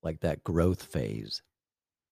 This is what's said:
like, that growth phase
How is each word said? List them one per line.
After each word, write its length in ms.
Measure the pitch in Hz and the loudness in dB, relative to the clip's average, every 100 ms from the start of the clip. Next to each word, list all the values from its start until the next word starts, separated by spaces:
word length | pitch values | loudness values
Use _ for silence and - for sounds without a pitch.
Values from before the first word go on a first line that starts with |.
like, 180 | 80 80 | -6 -2
that 220 | 85 76 | -2 -2
growth 400 | - 82 85 90 | 0 4 4 4
phase 580 | - - 55 53 50 - _ _ _ _ _ _ _ | -2 -4 -2 -4 -6 -10 _ _ _ _ _ _ _